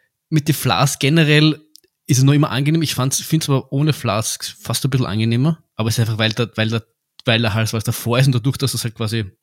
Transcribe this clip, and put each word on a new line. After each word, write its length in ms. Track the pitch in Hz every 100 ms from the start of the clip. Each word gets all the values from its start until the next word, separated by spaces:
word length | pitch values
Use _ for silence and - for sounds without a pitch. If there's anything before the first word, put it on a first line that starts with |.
| _ _ _
mit 180 | 156 151
den 60 |
Flasks 460 | 143 127 90 139 -
generell 600 | 135 165 151 151 156 147 _ - _ _ -
ist 120 | 117
es 60 |
noch 100 | 135
immer 160 | 147 151
angenehm. 320 | 120 143 165
Ich 120 | 147 -
fand's, 260 | 131 -
find's 280 | - 160 147
aber 220 | 135 -
ohne 220 | 139 -
Flasks 600 | - 117 104 - - - -
fast 240 | - 120 127
ein 40 |
bisschen 160 | 120 117
angenehmer. 580 | 104 113 117 151 160 _ -
Aber 140 | 113
es 60 | 117
ist 60 |
einfach, 160 | 113 110
weil 160 | 110
der, 180 | 117 117 -
weil 140 | 110
der, 140 | 113 - _ _ -
weil 180 | - 117
der 120 | 113
Hals, 180 | 110 110
was 120 | 113
davor 340 | 123 - 120 120
ist 60 | 135
und 80 |
dadurch, 240 | 123 131 -
dass 160 | 135
es 100 | 120
halt 120 | 117 -
quasi 360 | 107 113 98 -